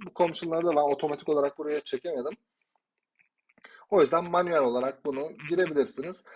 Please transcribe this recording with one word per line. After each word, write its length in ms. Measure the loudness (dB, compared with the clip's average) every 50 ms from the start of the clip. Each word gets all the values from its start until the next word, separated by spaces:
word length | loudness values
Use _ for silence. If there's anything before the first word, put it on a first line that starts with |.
| -16
Bu 80 | -6 0
komisyonları 520 | 2 2 2 0 -4 -6 -4 -2 0 2
da 40 | 2
ben 220 | 4 4 4 2
otomatik 360 | 2 0 -2 -4 -4 -4 -2 0
olarak 300 | 0 2 0 0 -2 -4
buraya 220 | -6 -4 -4 -6
çekemedim. 560 | -6 -6 -8 -6 -6 -6 -6 -6 -6 -6 -8 -12 _ _ _ _ _ _ _ _ _ _ _ _ _ _ _ _ _ _ _ _ _ _ _ _ -20 -20 -20 -18 -6 2
O 100 | 4 4
yüzden 300 | 4 6 4 0 0 0
manuel 320 | 0 0 2 2 2 2
olarak 420 | 2 2 2 0 -2 -2 -4 -6 -6
bunu 280 | -6 -6 -6 -6 -8 -10 -10 -6 -2
girebilirsiniz. 760 | 0 0 0 2 2 0 0 0 -2 -10 -10 -10 -10 -14 -18 -20 -20